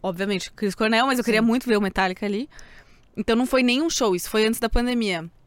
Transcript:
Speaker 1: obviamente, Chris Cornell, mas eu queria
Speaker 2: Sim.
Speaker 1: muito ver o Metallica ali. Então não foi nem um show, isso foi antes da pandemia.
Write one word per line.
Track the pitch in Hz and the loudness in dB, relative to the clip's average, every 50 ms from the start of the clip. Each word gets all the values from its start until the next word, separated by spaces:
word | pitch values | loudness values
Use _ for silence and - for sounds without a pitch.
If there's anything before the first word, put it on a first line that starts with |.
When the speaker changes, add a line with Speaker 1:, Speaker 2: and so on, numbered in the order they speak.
Speaker 1:
obviamente, | - 190 180 175 196 202 202 180 - - | -6 -6 -4 -2 -2 -2 -2 -4 -4 -8
Chris | - - 214 202 185 | -8 -4 -4 -4 -2
Cornell, | - 220 220 226 226 254 | 0 0 2 2 2 2
mas | 269 254 247 | 2 2 0
eu | 233 | 0
queria | 233 214 220 | 2 2 2
Speaker 2:
Sim. | 220 | 4
Speaker 1:
muito | 233 226 262 - | 2 2 0 0
ver | 247 220 | 0 0
o | 202 | 2
Metallica | 208 190 - 196 190 185 185 - 220 | 0 0 0 0 -2 -2 -2 -4 -6
ali. | 208 202 208 277 - - - - - - - - - - - _ _ - | -4 -4 -4 -6 -8 -12 -20 -20 -20 -20 -20 -20 -20 -20 -20 _ _ -8
Então | - 214 - 226 | -6 -2 0 2
não | 233 254 | 2 2
foi | 247 262 262 | 2 2 2
nem | 247 247 240 269 320 | 4 4 2 2 0
um | 330 | -2
show, | - - 240 208 185 | 0 0 0 0 0
isso | 175 - - | -2 -4 -2
foi | - 214 220 | 0 2 2
antes | 220 226 - | 2 0 0
da | 233 | -2
pandemia. | 226 - 240 240 247 247 240 220 196 180 165 160 170 _ - _ | 0 0 0 0 0 0 -2 0 -2 -2 -4 -6 -10 _ -20 _